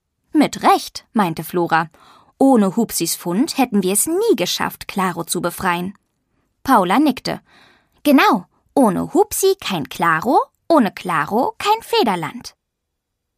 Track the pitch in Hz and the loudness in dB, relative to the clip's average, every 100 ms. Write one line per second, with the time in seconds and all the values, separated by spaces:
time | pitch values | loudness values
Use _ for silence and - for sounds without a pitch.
0 | _ _ _ 311 185 - 359 392 - - | _ _ _ 0 0 0 2 2 -2 -16
1 | _ 226 185 165 156 180 170 160 160 _ | _ -2 -2 -4 -6 -4 0 0 -2 _
2 | _ _ _ - 269 247 190 226 208 - | _ _ _ 0 4 4 4 0 -4 -4
3 | 170 - 175 180 311 - 254 202 180 202 | -6 -6 -4 -2 -2 0 0 0 0 -2
4 | - 339 453 302 175 - 175 - - 196 | -2 -2 0 0 0 -4 -4 -6 -10 -4
5 | 185 165 165 175 170 - 190 175 180 - | -4 -4 -6 -4 -6 -4 -4 -4 -6 -12
6 | _ _ _ _ _ _ - 214 180 214 | _ _ _ _ _ _ 2 2 4 2
7 | 302 - - - _ _ _ _ _ _ | 2 0 -6 -10 _ _ _ _ _ _
8 | - 285 403 233 - _ _ - 233 170 | 2 4 4 2 -4 _ _ 2 2 2
9 | 165 320 427 - 381 381 - 175 127 - | -2 0 0 2 0 0 -4 -6 -8 -2
10 | 170 160 214 349 539 _ - 320 202 - | 0 0 2 0 0 _ 0 2 2 -2
11 | 180 160 147 208 349 - 403 440 - 466 | -6 -4 -2 -2 -2 -2 -2 -2 0 -2
12 | 294 180 151 240 - _ _ _ _ _ | 0 -2 -6 -12 -18 _ _ _ _ _
13 | _ _ _ | _ _ _